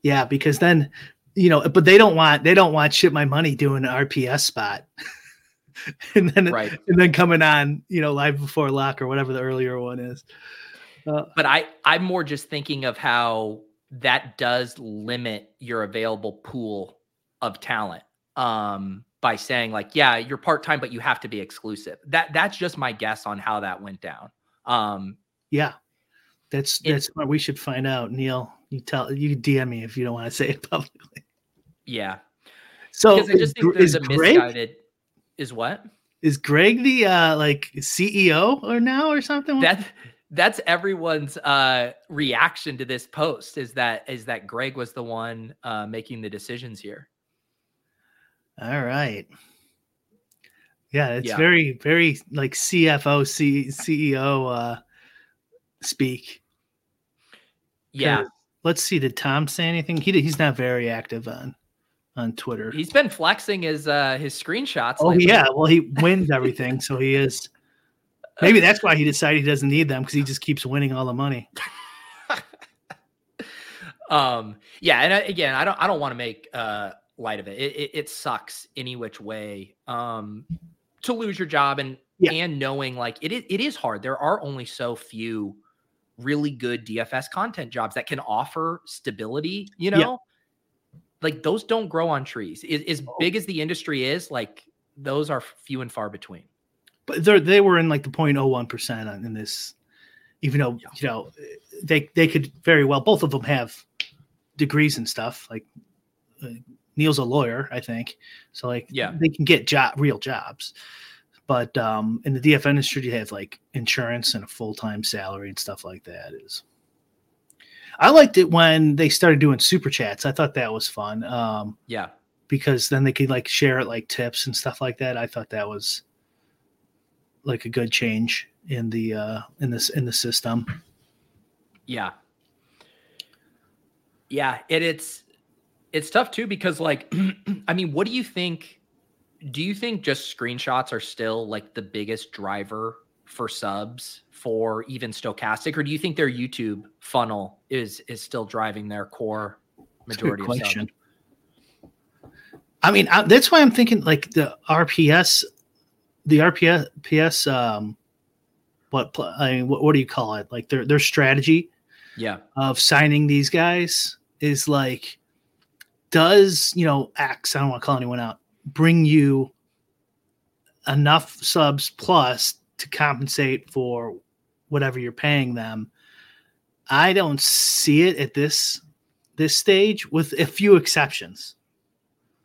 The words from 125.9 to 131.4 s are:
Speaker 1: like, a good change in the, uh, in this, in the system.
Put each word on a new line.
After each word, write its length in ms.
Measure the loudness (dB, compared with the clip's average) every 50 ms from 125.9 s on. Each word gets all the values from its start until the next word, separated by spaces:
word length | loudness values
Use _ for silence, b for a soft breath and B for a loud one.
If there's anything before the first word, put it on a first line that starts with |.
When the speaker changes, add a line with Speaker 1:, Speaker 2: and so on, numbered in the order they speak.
| -8 -8 _ _ _ _ _ _ _ _ _ _ _ _ _ _ _ _ _ _ _ _ _ _ _ _ _ _ _ _ _
Speaker 1:
like, 220 | -6 -6 -6 -6
a 40 | -6
good 220 | -4 -4 -4 -2
change 560 | -2 -2 -2 -2 0 -2 -2 -2 -4 -6 -8 _ _ _ _
in 220 | -10 -8 -6 -6 -4
the, 240 | -4 -4 -4 -4 -6
uh, 260 | -6 -6 -8 -10 -12 -14 -16 _ _
in 120 | -6 -4
this, 180 | -4 -4 -4 -4
in 160 | -2 -4 -4
the 80 | -2 -4
system. 680 | -4 -4 -2 -4 -4 -4 -2 -4 -4 -4 -6 -12 -12 _ _ _ _ _ _ _ _ _ _ _ _